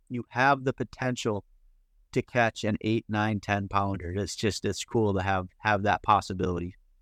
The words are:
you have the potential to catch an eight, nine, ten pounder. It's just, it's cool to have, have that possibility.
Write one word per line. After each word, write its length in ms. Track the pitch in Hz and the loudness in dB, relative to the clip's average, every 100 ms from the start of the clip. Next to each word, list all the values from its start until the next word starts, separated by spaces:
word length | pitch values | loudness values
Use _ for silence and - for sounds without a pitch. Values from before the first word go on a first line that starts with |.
| _ | _
you 160 | 123 - | -10 -6
have 380 | 117 135 139 131 | 2 4 4 0
the 80 | |
potential 720 | - 123 - 127 123 117 104 - _ _ _ _ _ _ | -4 -8 -4 -4 -2 -2 -2 -6 _ _ _ _ _ _
to 100 | 131 | -4
catch 420 | - 127 113 - | -2 2 0 0
an 140 | 107 104 | -2 -2
eight, 240 | 110 110 - | 0 -2 0
nine, 320 | 104 107 104 | -2 0 -2
ten 300 | - 101 101 | 0 -2 0
pounder. 440 | 101 98 95 85 92 | -2 -2 -4 -6 -4
It's 200 | 95 - | -6 -2
just, 300 | 110 - 101 | -2 0 -4
it's 180 | 95 | -4
cool 300 | - 120 107 | -2 0 2
to 80 | 98 | 2
have, 260 | 95 95 92 - | 0 -2 -4 -4
have 240 | 107 101 | 0 2
that 200 | 101 92 | 2 0
possibility. 720 | - 104 - 92 92 87 87 - _ _ | 4 2 2 -2 -2 -2 -6 -12 _ _